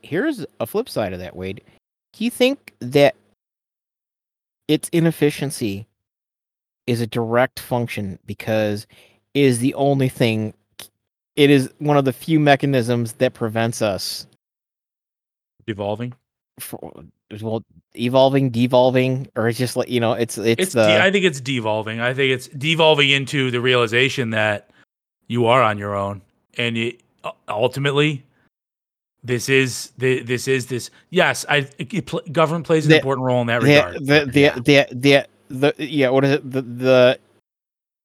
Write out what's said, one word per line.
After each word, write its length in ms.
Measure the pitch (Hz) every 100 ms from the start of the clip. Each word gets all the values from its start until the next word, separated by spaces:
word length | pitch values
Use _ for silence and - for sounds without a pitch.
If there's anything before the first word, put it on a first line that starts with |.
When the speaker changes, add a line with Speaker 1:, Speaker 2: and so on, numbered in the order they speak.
Speaker 1:
here's 440 | - 160 311 254 - -
a 60 | 117
flip 240 | 202 254
side 240 | 135 98
of 60 | 90
that, 160 | - 87
Wade. 260 | 92 98 _ _ _ _ _
Do 100 | -
you 80 | 233
think 420 | - 254 285 - -
that 360 | 123 143 143 - _ _ _ _ _ _ _ _ _ _ _ _ _ _ -
its 220 | 151 -
inefficiency 960 | 170 165 - 147 - 143 - 110 98 107 _ _ _ _ _ _ _ _ _ -
is 140 | 117
a 60 | 113
direct 520 | 120 113 120 135 -
function 580 | - 123 120 - 98 - -
because 600 | 101 - 110 107 104 - _ _ _ _ 139
it 80 |
is 160 | 139 120
the 140 | 131 -
only 340 | 139 135 127
thing, 440 | - 120 110 107 - _ - - _ _ _ _ -
it 140 | 143
is 180 | 143 127 -
one 180 | 147 143
of 80 | 135
the 80 |
few 260 | - - 156
mechanisms 760 | 147 139 139 135 117 120 113
that 200 | - 127
prevents 480 | - 113 113 113 -
us 440 | 107 98 - - - _ _ _ _ _ _ _ _ _ _ _ _ _ -
Speaker 2:
Devolving? 460 | 101 101 107 123 123 _ _ _ -
Speaker 1:
fr-, 180 | - - - - 78 _ - 104
well, 220 | 110 113 - _ _ -
evolving, 540 | 120 131 135 139 135
devolving, 800 | 113 123 127 127 127 127 131 131 120
or 140 | 117
it's 80 | 113
just 180 | 123 131
like, 140 | -
you 100 | 120
know, 140 | 113
it's, 240 | 117 117 117
it's 240 | 110 120
Speaker 2:
It's 120 | 190
Speaker 1:
the 120 | 120 107
Speaker 2:
de-, 140 | 107
I 80 | 190
think 140 | 196 180
it's 160 | 139
devolving. 580 | 127 127 110 107 107 113
I 140 | 123
think 180 | 131 135
it's 160 | 127 -
devolving 640 | 139 151 165 156 147 139
into 420 | 139 131 147 131
the 80 | 120
realization 680 | 127 123 117 120 135 139 117
that 400 | 110 107 101 _ _ _ _ _ _ -
you 200 | 120 113
are 140 | 131
on 160 | 110 104
your 180 | 101 101
own, 260 | 98 101 _ _ _ -
and 200 | 120 117
it, 240 | 117 - _ _ 156
u-, 60 | - -
ultimately, 760 | 107 123 135 143 143 151 139 _ _ _ _ _ _ _ _ _ _
this 260 | 117 120 -
is 420 | 135 131 - - -
the, 240 | 131 127
this 260 | 117 123 131
is 200 | 131 123
this. 240 | 123 - _ -
Yes, 360 | 175 156 123 -
I, 180 | 147 131 -
it, 120 | 165
it 120 | 190 -
pl-, 160 | 170 -
government 360 | 156 156 170 156
plays 180 | 160 151
an 60 |
Speaker 1:
The, 60 | 156
Speaker 2:
important 280 | 135 131 127
role 160 | 123
in 60 | 117
that 140 | 120
Speaker 1:
the, 60 | 131
Speaker 2:
regard. 280 | 147 147 - 135
Speaker 1:
the, 200 | 147 143
the, 80 | 139
Speaker 2:
Yeah. 120 | 143 127
Speaker 1:
the, 280 | 123 143 - 127 139 139 - _ -
the, 240 | 131 143 -
the, 80 | 143
yeah, 240 | 147 127
what 140 | 135 139
is 60 | 143
it? 160 | 131
The, 100 | 131
the, 580 | 120 123 131 127 123 131 _ _ _ _ _ _ _ _